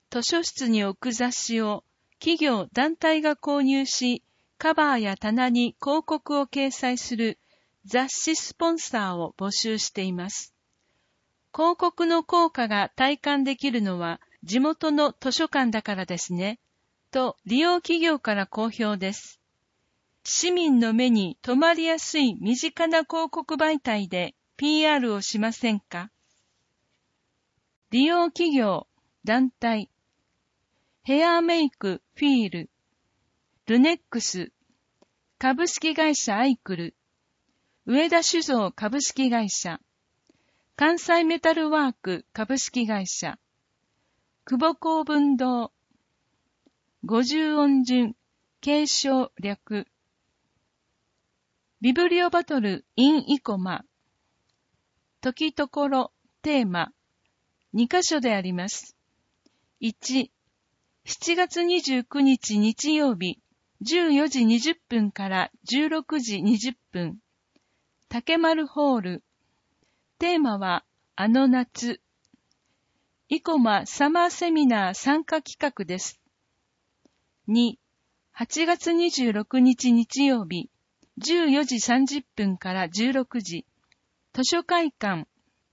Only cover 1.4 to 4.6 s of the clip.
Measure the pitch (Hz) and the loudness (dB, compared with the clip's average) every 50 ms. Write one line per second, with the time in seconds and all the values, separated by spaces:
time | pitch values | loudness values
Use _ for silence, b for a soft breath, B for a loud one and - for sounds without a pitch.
1.4 | - - 233 226 220 214 208 - - _ _ _ _ _ _ - - 320 339 330 | -6 -4 -4 -2 -2 -2 -4 -6 -10 _ _ _ _ _ _ -6 -2 -2 0 2
2.4 | 311 294 240 208 175 - - 247 269 311 330 - - 320 320 311 302 302 294 - | 2 0 0 0 -2 -4 -2 -2 0 0 0 0 0 0 2 2 2 0 -2 -2
3.4 | - 294 285 285 277 262 269 269 269 254 - - 254 247 247 - - _ _ _ | -2 -2 0 2 2 2 2 2 0 -2 -2 -2 -2 -2 -2 -2 -6 _ _ _
4.4 | _ _ _ - | _ _ _ -2